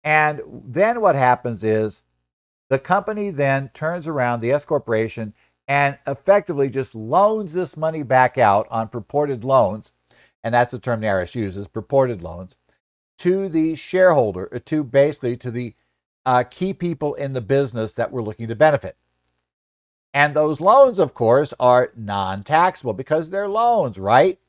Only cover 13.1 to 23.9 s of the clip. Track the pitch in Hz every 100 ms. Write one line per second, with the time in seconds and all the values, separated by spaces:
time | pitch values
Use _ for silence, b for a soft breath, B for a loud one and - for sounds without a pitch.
13.1 | _ 180 190 196 160 160 160 - 185 185
14.1 | 151 110 90 95 123 - 151 139 139 147
15.1 | 143 123 120 127 117 120 _ _ _ _
16.1 | _ 131 123 120 - 185 190 175 156 147
17.1 | - 139 131 101 139 139 113 110 - 113
18.1 | 131 107 107 113 113 156 143 87 - _
19.1 | _ _ _ _ _ _ _ _ _ _
20.1 | 139 147 147 151 151 175 262 269 196 147
21.1 | - 113 131 147 - 127 123 127 117 104
22.1 | 101 95 98 101 156 185 180 127 98 123
23.1 | 156 160 190 202 208 240 226 139